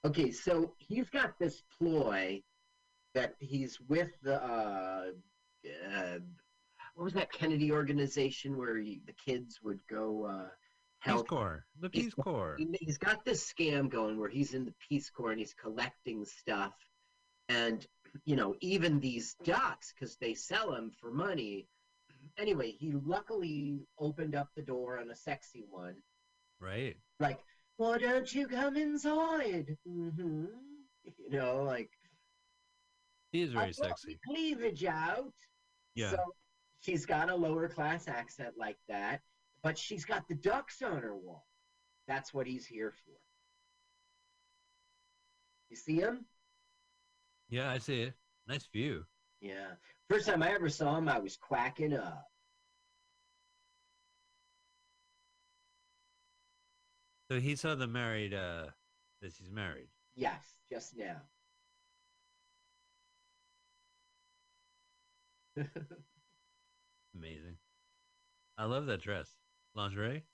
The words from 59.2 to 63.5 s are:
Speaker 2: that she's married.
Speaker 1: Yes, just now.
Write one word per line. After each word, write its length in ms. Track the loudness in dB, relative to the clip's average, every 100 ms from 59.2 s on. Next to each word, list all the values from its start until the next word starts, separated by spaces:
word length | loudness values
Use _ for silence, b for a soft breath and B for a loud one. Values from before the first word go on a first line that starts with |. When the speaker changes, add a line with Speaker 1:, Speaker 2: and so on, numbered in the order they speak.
Speaker 2:
that 120 | -16
she's 180 | -14 -12
married. 380 | -6 -6 -6 -14 _ _
Speaker 1:
Yes, 420 | -4 -4 -4 -14 -20 _
just 260 | -12 -12 -12
now. 240 | -10 -10 -14 _ _ _ _ _ _ _ _ _ _ _ _ _ _ _ _ _ _ _ _ _ _